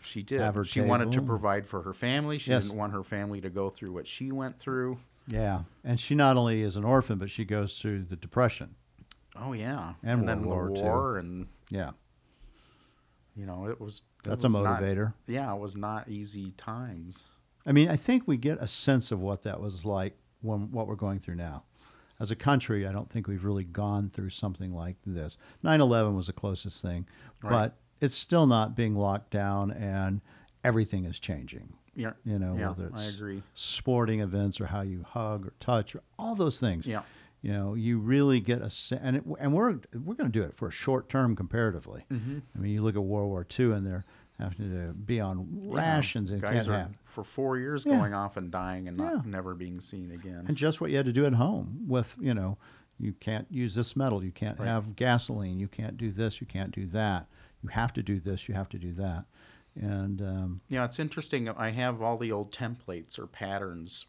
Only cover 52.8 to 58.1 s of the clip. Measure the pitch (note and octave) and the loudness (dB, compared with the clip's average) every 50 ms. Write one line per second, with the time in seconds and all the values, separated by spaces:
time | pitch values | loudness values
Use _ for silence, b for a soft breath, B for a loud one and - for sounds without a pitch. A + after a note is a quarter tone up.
52.8 | B B _ - A2+ G#2+ G2 - - A2 A2 G#2+ - - E3 B2+ B2 G#2+ F#2 A#2+ | B B _ -6 -6 -6 -6 -6 -4 -4 -4 -4 -6 -6 -4 -4 -2 -2 0 -2
53.8 | A#2+ - - C3+ C3+ B2+ G#2+ F#2+ F#2+ F#2 - - A2 G#2+ - - A2+ A2+ A2+ A2 | -2 -2 0 0 0 2 0 0 -2 -4 -4 -4 -4 -4 -4 -2 -2 0 0 0
54.8 | G#2 A2 G2+ - B2 B2+ A#2+ A#2+ - - A#2 G#2+ G2 F#2 F2+ F#2 G2+ G2 - - | -2 -4 -2 0 4 4 4 4 2 0 -4 -4 -4 -2 -2 -4 -4 -4 -6 -6
55.8 | A2 - - A#2 A#2 G#2+ F#2 G2+ A2+ A2 - - A#2+ - - F#2+ F#2+ F#2 - G2 | -8 -6 -6 -4 -4 -4 -2 -2 -2 -2 -2 -4 -8 -6 -6 -4 -4 -4 -6 -6
56.8 | G2 F2 F2 A2 G#2+ G#2 F#2 F2 - b b b b b b - - G#2+ - A2+ | -6 -4 -2 0 2 2 0 -2 -4 b b b b b b -12 -10 -6 -2 -2
57.8 | A#2 A#2+ - - G2 - | -2 0 -2 -2 -2 -2